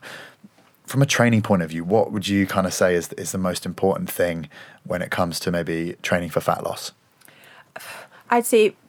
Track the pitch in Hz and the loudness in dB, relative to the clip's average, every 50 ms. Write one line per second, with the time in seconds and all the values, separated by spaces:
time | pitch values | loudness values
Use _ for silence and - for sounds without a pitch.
0 | - - - - - - - _ - - _ _ _ _ _ _ _ - - 135 | -8 -16 -18 -18 -18 -20 -20 _ -20 -20 _ _ _ _ _ _ _ -4 0 2
1 | 139 135 - - 120 120 113 110 98 - 104 92 85 78 80 82 85 87 101 110 | 2 2 4 4 4 6 6 4 4 4 2 2 2 -2 -4 -6 -2 2 4 4
2 | 101 - - 104 87 101 101 98 98 95 - 98 92 90 - - 101 92 90 87 | 4 2 0 -4 -2 0 2 2 2 2 2 0 0 0 2 2 2 4 4 2
3 | 82 - - - 92 82 - 95 92 92 87 - - 95 87 - - 95 98 - | 0 -2 -8 -8 -8 -6 -4 -2 -2 -2 -2 -4 -6 -8 -4 0 0 0 0 0
4 | 90 87 - - 90 87 85 82 78 - - - - - - - _ - 90 87 | -2 -6 -2 -2 0 0 -2 -4 -8 -10 -14 -18 -20 -20 -20 -20 _ -8 -6 -6
5 | 87 - - - 92 85 82 - - 95 87 85 85 80 85 82 82 87 90 - | -6 -4 -2 -2 -2 -2 -2 -4 -2 -2 -2 0 -2 -2 -2 -2 -4 -4 -6 -8
6 | - - 98 90 85 85 - - - - 85 - - - - - - - - _ | -2 0 0 0 0 -2 -4 -2 0 0 -2 -2 -4 -6 -8 -8 -10 -14 -14 _
7 | _ _ _ _ - - _ _ - - - - - _ _ - - - - - | _ _ _ _ -20 -20 _ _ -20 -20 -20 -20 -20 _ _ -18 -16 -16 -16 -16
8 | - - - - - - 240 240 226 - - 226 214 202 - - _ | -18 -20 -20 -20 -4 0 0 0 2 4 6 6 6 4 2 -2 _